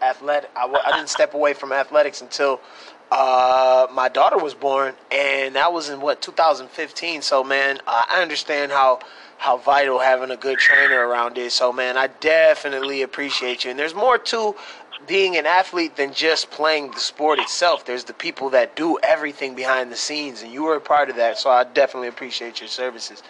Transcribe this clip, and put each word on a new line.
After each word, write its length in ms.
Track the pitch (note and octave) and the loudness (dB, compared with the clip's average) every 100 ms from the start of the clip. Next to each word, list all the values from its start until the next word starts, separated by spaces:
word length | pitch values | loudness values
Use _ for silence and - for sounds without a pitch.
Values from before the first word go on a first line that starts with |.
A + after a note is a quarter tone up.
athletic. 480 | B2+ B2+ C#3+ D3 - | -4 -2 -2 -4 -4
I, 120 | - B2+ | -6 -4
wa-, 160 | C3+ - | -2 0
I 60 | |
didn't 180 | D3+ D3 | -2 -2
step 260 | - D3+ C#3+ | -2 0 0
away 180 | D3 | -2
from 180 | C#3 C#3 | -2 -4
athletics 480 | C3+ C3 D3+ D3 - | -2 0 2 2 -2
until, 400 | B2+ - C#3+ B2+ - - - - - | -10 -2 0 -2 -6 -20 -20 -16 -4
uh, 760 | - C3 B2+ B2+ C3 C3 B2+ C3 | 0 2 4 4 4 6 4 4
my 160 | - B2+ | 2 0
daughter 280 | C3 F3+ A3+ | 4 4 4
was 160 | D3+ | -2
born, 400 | C3 C#3+ C3+ C3+ C3 - | -4 -2 0 -2 -6 -6
and 460 | C3+ C#3 C#3 C3+ C3+ | -2 0 0 -2 2
that 160 | E3 | 2
was 160 | E3+ D3 | 0 -6
in, 140 | C#3 | -6
what, 200 | D3 B2+ | -2 -2
two 120 | - | -4
thousand 360 | E3 D#3+ C3+ B2+ | 2 2 2 -4
fifteen. 520 | - D3+ - E3+ D#3+ | -10 -10 -8 -8 -6
So, 240 | - C#3 C3+ | 0 0 2
man, 340 | C#3 C#3 C#3 - | 0 0 -2 -2
uh, 160 | A#2 A#2+ | 0 2
I 100 | F3+ | 0
understand 520 | E3+ D3 - D3 C#3+ | -2 -4 -4 -4 0
how, 260 | C#3+ C3+ B2+ - - - - | 2 4 2 -2 -20 -20 -6
how 200 | C#3 B2 | -2 0
vital 420 | - C#3+ C#3 B2+ | 2 2 4 2
having 320 | C3 C3 C3 | 2 2 0
a 40 | B2 | -6
good 220 | C3+ C3 | -4 2
trainer 500 | - E3 D#3+ B2+ A#2+ | 4 4 4 2 2
around 300 | A#2+ A#2+ B2 | 0 -2 -4
is. 160 | A#2+ | -4
So, 180 | - B2+ | 0 0
man, 240 | B2+ B2+ B2+ | 0 -2 0
I 120 | C3+ | -2
definitely 960 | - D#3 D#3+ D#3+ D3+ D3 C3+ C3+ C#3 | -2 2 6 6 6 0 -4 -4 -4
appreciate 600 | B2+ - C#3+ - B2 B2 | -4 -4 -4 -4 -4 -4
you. 60 | C3 | -6
And 80 | C3 | -4
there's 160 | D#3 F3 | -4 0
more 220 | B3 A#3 | 2 2
to 380 | - A3+ G#3+ G3+ - - - - - | 0 -2 -2 -4 -14 -20 -20 -16 -2
being 320 | F#3+ F#3+ E3+ | 0 2 2
an 80 | D3+ | 2
athlete 500 | F3+ F#3+ F3+ D#3+ - | 2 2 -2 -4 -2
than 160 | C#3 | -4
just 380 | C3+ D#3+ D3+ - | 0 0 0 -2
playing 420 | - D#3 D#3 C#3 | -2 0 0 -2
the 80 | - | -8
sport 400 | - - D3+ C#3+ | -8 -2 0 0
itself. 460 | - - F3 D3 - | -2 0 0 0 -4
There's 180 | B2 | -10
the 100 | A#2+ | -10
people 360 | - E3+ D3+ C3+ | -10 -10 -6 0
that 260 | C3 A#2 - | 2 2 0
do 220 | E3 D#3 | -2 0
everything 500 | - D#3 D3+ C#3+ C3+ B2 | 2 0 -2 -6 -8 -6
behind 360 | C3 C3 B2 | -2 -2 -2
the 40 | A2+ | -6
scenes, 460 | - D3+ D3 A#2 | -6 -6 -8 -10
and 100 | A#2 | -14
you 120 | B2+ | -6
were 120 | D#3 D3+ | -2 -2
a 60 | |
part 280 | - D3 C#3 | 2 2 2
of 60 | A#2+ | 0
that. 220 | A#2 A2 | 0 0
So 120 | C#3 | 2
I 140 | B2 | 2
definitely 460 | B2+ D3 C3+ C3 B2 | 2 2 0 0 -10
appreciate 500 | A#2 C3 - A#2+ A2 | -10 -10 -10 -10 -12
your 80 | A2 | -12
services. 560 | - B2+ A2+ - G#2 - | -8 -8 -8 -14 -16 -16